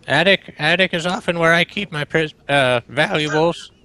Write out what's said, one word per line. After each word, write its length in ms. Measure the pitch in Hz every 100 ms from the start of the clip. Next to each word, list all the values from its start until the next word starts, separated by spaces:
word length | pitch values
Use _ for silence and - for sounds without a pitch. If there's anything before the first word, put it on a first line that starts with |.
| -
Attic, 480 | 135 175 190 - -
attic 360 | 151 175 185
is 120 | 175
often 340 | 165 190 - 170
where 140 | 165
I 100 | 170
keep 280 | 170 - 202
my 120 | 151
pris-, 300 | 147 160 156 - -
uh, 340 | 143 131 123 -
valuables. 840 | 120 156 185 151 151 165 165 - _